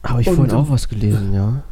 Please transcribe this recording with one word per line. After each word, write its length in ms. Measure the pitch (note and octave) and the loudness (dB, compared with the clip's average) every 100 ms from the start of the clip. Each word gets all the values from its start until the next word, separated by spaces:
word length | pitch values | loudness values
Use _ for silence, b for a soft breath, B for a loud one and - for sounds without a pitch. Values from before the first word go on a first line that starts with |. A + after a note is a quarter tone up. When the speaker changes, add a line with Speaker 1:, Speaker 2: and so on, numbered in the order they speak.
Speaker 1:
Hab 160 | - B2 | 0 0
ich 80 | A#2 | 2
Speaker 2:
und 80 | |
Speaker 1:
vorhin 180 | E3+ C3 | 2 2
auch 160 | A2 D3 | 2 0
was 200 | B2+ - | 0 -2
gelesen, 440 | A2 G#2 G#2 G2+ | -2 0 0 0
ja. 300 | G2 G2+ C3 - | 0 0 -4 -8